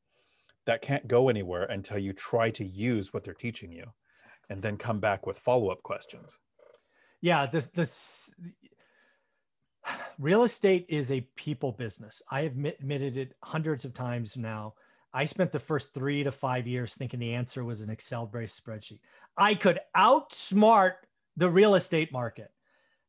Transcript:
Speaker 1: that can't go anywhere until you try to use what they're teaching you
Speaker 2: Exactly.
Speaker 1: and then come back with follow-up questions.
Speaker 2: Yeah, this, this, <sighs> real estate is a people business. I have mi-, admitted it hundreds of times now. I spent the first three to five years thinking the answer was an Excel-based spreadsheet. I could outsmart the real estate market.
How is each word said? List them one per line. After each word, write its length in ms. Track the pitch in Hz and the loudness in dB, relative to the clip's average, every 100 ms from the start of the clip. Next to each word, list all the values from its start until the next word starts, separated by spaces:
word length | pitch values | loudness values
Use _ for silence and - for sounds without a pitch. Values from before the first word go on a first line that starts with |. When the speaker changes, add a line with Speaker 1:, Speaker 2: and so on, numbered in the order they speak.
| _ _ _ _ _ _ - | _ _ _ _ _ _ -4
Speaker 1:
that 160 | 117 | -4
can't 260 | - 139 113 | -2 -4 2
go 220 | 120 131 | 4 4
anywhere 340 | 110 90 90 | 2 -2 -4
until 340 | 95 101 98 101 | -4 -4 -6 -6
you 140 | 98 | -6
try 360 | 95 - 117 113 | -8 -4 0 0
to 140 | 110 101 | -2 -10
use 480 | 95 117 117 98 | -4 -2 -2 -2
what 100 | 110 | -8
they're 100 | 101 | -10
teaching 380 | 98 120 110 92 | -10 -10 -10 -14
you 220 | 85 113 - _ | -16 -18 -20 _
Speaker 2:
Exactly. 320 | _ - - _ | _ -20 -20 _
Speaker 1:
and 120 | 98 | -8
then 140 | 107 104 | -6 -6
come 220 | - 107 | -4 -2
back 280 | 107 98 - | 0 -2 -4
with 100 | - | -6
follow-up 460 | - 127 101 92 | 0 2 2 -4
questions. 560 | - - - - - - _ _ _ _ _ _ _ _ | -6 -10 -10 -20 -20 -20 _ _ _ _ _ _ _ _
Speaker 2:
Yeah, 240 | 170 165 139 | 2 2 2
this, 220 | 165 127 | -2 -4
this, 680 | 175 165 - - - - - 175 - _ _ _ _ _ _ _ _ _ _ _ _ | -4 -4 -4 -8 -10 -12 -16 -20 -20 _ _ _ _ _ _ _ _ _ _ _ _
<sighs> 340 | - - - - | -12 -10 -12 -6
real 260 | 139 202 | 2 4
estate 420 | 240 - 196 185 180 | 4 4 4 4 2
is 220 | 156 127 | -2 0
a 100 | 135 127 - | -2 -4 -10
people 360 | - 143 139 | -8 -4 -4
business. 480 | 104 117 - 107 - - | -6 -8 -10 -16 -18 -8
I 100 | 135 | -4
have 120 | 156 131 | -4 -4
mi-, 140 | 143 | -6
admitted 480 | - 135 143 139 127 | -6 -6 -4 -4 -4
it 180 | 131 - | -8 -12
hundreds 420 | - 160 156 143 135 | -6 -4 -2 -4 -6
of 80 | |
times 440 | 123 123 120 110 127 | -8 -6 -4 -6 -8
now. 360 | 113 110 107 - _ _ _ 131 | -8 -8 -10 -14 _ _ _ -4
I 80 | |
spent 300 | 151 - 180 | -4 0 -2
the 60 | 147 | -2
first 340 | - 151 - | -4 -4 -4
three 320 | - 135 143 143 | -6 -4 -2 -2
to 60 | |
five 360 | 127 135 127 120 | -4 -4 -2 -2
years 260 | 123 120 | -4 -6
thinking 280 | - 127 123 | -8 -8 -6
the 140 | 117 120 | -4 -4
answer 280 | 123 - | -6 -6
was 160 | 120 110 | -8 -8
an 100 | 110 | -8
Excel-based 720 | 110 - 120 117 117 113 - | -10 -8 -8 -8 -8 -10 -12
spreadsheet. 360 | - 110 - 104 _ _ - - | -14 -14 -16 -20 _ _ -16 2
I 180 | 202 214 | 2 4
could 240 | 190 175 - 175 | 4 2 0 4
outsmart 1000 | 208 285 294 - - 196 214 220 185 185 _ _ _ - | 8 6 4 -6 0 6 8 8 6 2 _ _ _ 0
the 120 | 180 | 4
real 260 | 170 214 190 | 8 8 8
estate 360 | 180 160 160 | 4 0 0
market. 400 | 131 120 - 104 _ _ _ _ _ | -4 -6 -8 -18 _ _ _ _ _